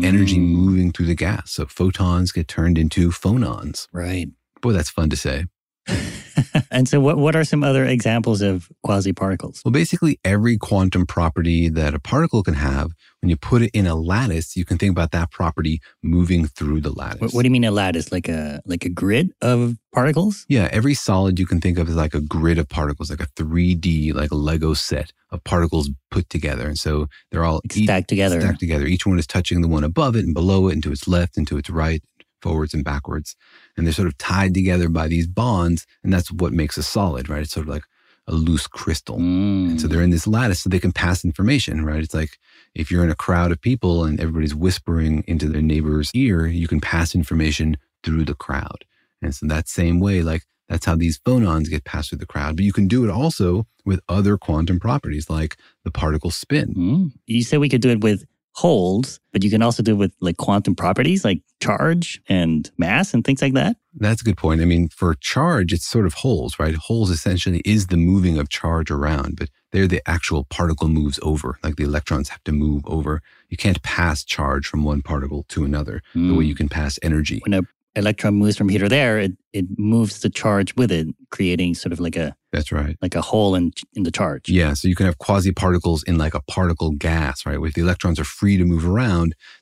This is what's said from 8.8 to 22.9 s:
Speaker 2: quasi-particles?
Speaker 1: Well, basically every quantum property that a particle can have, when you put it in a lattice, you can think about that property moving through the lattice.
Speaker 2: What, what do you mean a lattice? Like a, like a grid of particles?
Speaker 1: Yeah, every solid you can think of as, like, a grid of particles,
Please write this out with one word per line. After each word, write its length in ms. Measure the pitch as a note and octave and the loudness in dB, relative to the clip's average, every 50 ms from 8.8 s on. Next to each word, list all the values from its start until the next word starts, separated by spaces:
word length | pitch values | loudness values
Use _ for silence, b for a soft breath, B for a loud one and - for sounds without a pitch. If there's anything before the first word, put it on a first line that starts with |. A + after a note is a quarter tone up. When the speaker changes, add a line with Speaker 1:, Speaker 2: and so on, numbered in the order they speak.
| - | -2
Speaker 2:
quasi-particles? 800 | A2 G2+ G2 F#2+ G2 F2+ - F#2+ G2 F#2 - - - - - - | 0 0 0 0 0 -2 -2 -2 -2 -2 -4 -6 -10 -14 -4 -2
Speaker 1:
Well, 80 | A#2 | 0
basically 480 | B2 D3+ E3+ - F3+ - E3+ D3+ - - - | 2 2 2 0 0 0 2 0 0 0 0
every 320 | F#2 G#2 G#2 A2 A#2+ A#2 | 0 2 2 4 2 2
quantum 480 | G#2+ - - G#2 F#2+ F#2 F#2 - F2+ E2+ | 0 0 0 2 2 2 2 2 2 0
property 640 | - - F2 E2+ E2 - F2+ E2 E2+ E2+ E2 E2+ E2 | 0 0 0 0 0 0 0 0 2 2 2 2 2
that 240 | D#2+ D#2+ D#2 C#2+ D2+ | 0 0 0 0 -2
a 60 | C#2+ | -4
particle 420 | - - A#2+ D3 E3 - - A2 | -4 0 0 2 2 2 2 0
can 140 | F2+ - D2+ | 0 0 0
have, 360 | C#2 D2+ C#2 C#2 C#2+ D2+ E2 E2 b b b b b | 0 0 0 0 -2 -4 -4 -8 b b b b b
when 80 | - F2+ | 0 0
you 60 | E2 | 0
put 240 | - - - B2+ A#2 | 0 0 2 2 4
it 80 | A#2 A2 - | 4 2 2
in 120 | G#2+ F#2+ | 0 0
a 80 | F2 D#2+ | 2 0
lattice, 640 | D#2+ D#2+ E2+ F#2+ A2+ C3+ G#2 E2 E2 E2 - - | 0 0 0 0 0 0 0 -2 -2 -4 -4 -6
you 80 | F#2+ E2+ | -6 -2
can 120 | - F#2 E2 | -2 -2 0
think 120 | G2+ G2 | 2 0
about 200 | F2 F2+ E2 D#2 | 2 2 0 0
that 180 | - E2+ F2 - | 0 -2 -2 -4
property 500 | - - F2+ D#2+ - - D#2+ D#2 D#2+ D#2+ b b b b | -4 -4 -4 -2 -2 -2 -2 -2 -2 -2 b b b b
moving 460 | - D#2+ E2+ F2 F2 E2 F#2 E2+ D#2 | -2 0 2 2 4 4 2 2 2
through 340 | D2 - - D2 C#2+ D2+ D2+ | 0 -4 -4 -4 -2 -2 -2
the 80 | D2 D2 | -2 -4
lattice. 300 | - - C2+ - - - | -6 -6 -8 -10 -8 -6
Speaker 2:
What, 120 | - A2+ A#2 | -6 -2 0
what 80 | A#2+ B2+ | 2 2
do 40 | |
you 40 | B2 | 4
mean 120 | C3 A#2+ A#2 | 4 4 4
a 60 | G#2+ | 2
lattice? 400 | G2+ G2+ G2 F#2 E2+ E2 - - | 2 2 0 0 -2 -2 -4 -4
Like 160 | F#2 F2+ - | -6 -4 -4
a, 340 | - - - D2+ D2 D2 - - | -4 -4 -4 -6 -8 -10 -10 -8
like 200 | - F2 E2+ - | -8 -6 -6 -4
a 40 | F2+ | -6
grid 440 | F2 - F2 F#2+ G#2+ C3+ F#3 - - _ | -4 -2 0 2 2 2 0 0 -2 _
of 360 | - B2 B2 A#2+ A#2+ A#2+ A#2+ - _ _ - | 0 0 2 2 2 0 -2 -6 _ _ -2
particles? 520 | B2+ B2+ D#3 C#3 D#3+ F#3+ G#3+ G3 - - - | 0 0 2 2 2 0 0 -2 -4 -4 0
Speaker 1:
Yeah, 180 | C#3+ A2+ F2+ - | 2 2 2 2
every 240 | - A2 A#2 C#3+ C#3 | 0 0 2 2 0
solid 420 | - - - G2 F#2 F#2+ F#2+ F2+ F#2 | 0 0 0 2 2 2 2 2 0
you 60 | F2+ | 0
can 160 | - F2+ E2+ | 0 0 0
think 160 | - F2+ E2+ | 2 0 0
of 100 | F2+ D#2+ E2 | 0 0 0
as, 60 | E2 | 0
like, 200 | E2 D#2 D#2 - | 0 0 0 -2
a 60 | D2 | -4
grid 360 | D2+ D2+ - D#2+ D#2+ E2+ E2 | -4 -2 -2 0 2 2 2
of 100 | E2 D2+ - | 2 0 -2
particles, 420 | - D#2+ D2+ D2 | -4 -4 -2 -2